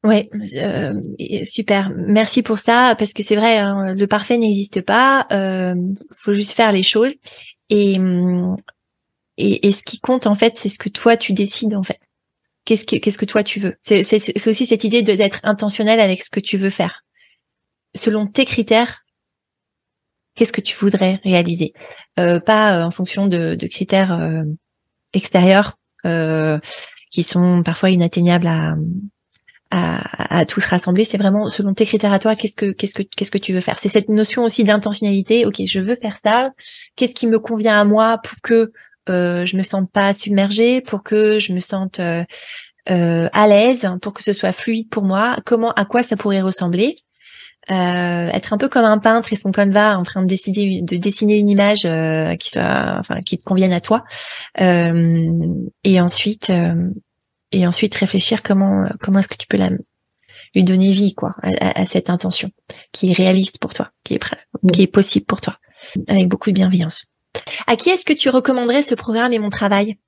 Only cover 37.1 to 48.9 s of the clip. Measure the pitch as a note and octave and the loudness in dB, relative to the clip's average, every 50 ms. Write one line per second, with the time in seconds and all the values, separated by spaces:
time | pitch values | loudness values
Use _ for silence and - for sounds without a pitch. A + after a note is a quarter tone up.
37.1 | B3 - - A3+ A3 A3 A3 - A3+ G#3+ G#3+ A3+ G#3+ G#3 G#3 G#3 G#3 A3 A3 A3+ | -2 -4 0 0 0 0 0 -2 -6 -2 0 2 4 4 4 4 4 4 4 2
38.1 | A3+ A3 - - - - - - A#3 A3+ A3+ A3 _ - - _ _ _ _ - | 0 -2 -4 -14 -18 -14 -2 2 2 2 2 0 _ -20 -20 _ _ _ _ -2
39.1 | F#3 F3+ F3 F3 F3 F3 F3 F3+ F#3 F#3+ F#3+ - - G3 F#3+ F#3 _ G#3 G3 G3 | -2 0 0 0 0 -2 -4 -2 -2 -4 -4 -2 -2 -4 -4 -2 _ 0 2 2
40.1 | G3+ G3+ - G3+ G3+ G3 G3 G3+ G3+ G#3 A3+ A#3+ B3+ B3+ B3+ - - G3 _ - | 0 -2 -2 0 0 2 2 0 2 2 2 2 2 0 -2 -4 -8 -8 _ -2
41.1 | G#3+ G#3+ G#3+ G#3+ G#3+ G#3+ - - F3+ F3+ F3+ - G3+ F#3+ F#3+ F#3 - - F3+ E3+ | 0 2 2 4 2 0 0 -2 -4 -6 -4 -6 -6 -6 -6 -6 -6 -6 -4 -4
42.1 | E3 E3+ F3 - - - - - - - - - _ _ _ - F#3 F3 E3+ E3+ | -2 -4 -6 -8 -12 -20 -20 -18 -20 -20 -20 -20 _ _ _ -2 0 2 2 2
43.1 | E3+ E3 E3 - - G3+ G#3+ G#3+ G#3 G3+ A3 B3 C4 B3 - F#3+ F3+ F3+ - G#3 | 2 0 0 0 2 4 6 6 6 6 6 4 2 0 -2 -6 -6 -6 -10 -10
44.1 | G3+ - - G#3 G3+ G3+ - F#3+ F#3 - - A#3 A3+ A3+ A3 A3 - A3 G3+ F#3+ | -12 -6 -4 -4 -4 -2 -2 -4 -4 -4 -4 -4 -4 -4 -6 -6 -6 -2 -2 0
45.1 | F#3+ G3 G#3+ A#3+ B3 - - - A#3+ A3+ A3+ A#3 - - G3+ G3+ - A#3+ A#3+ - | 0 0 0 0 -2 -4 -2 -2 0 0 0 0 0 -2 -4 0 0 -2 0 0
46.1 | A3+ G3 - G#3 G3 G3 F#3+ F#3+ F#3 - F#3 F3 F3 F3+ G#3+ C#4 F4 _ _ _ | -4 -4 -2 -2 0 0 0 -2 -2 -2 -4 -2 0 0 0 -2 -2 _ _ _
47.1 | _ _ _ - - - - - _ _ - - F#3+ F#3 F3+ F3+ F3+ F3+ F3 F3 | _ _ _ -20 -20 -20 -20 -20 _ _ -8 -4 -2 0 0 0 0 -2 -2 -2
48.1 | F3 F3 E3+ E3+ - F#3+ - - G#3+ G3+ C4+ C4+ - B3+ A3+ A3 | -2 -2 -2 -2 -4 -4 -4 -4 -4 -2 -2 0 2 2 4 4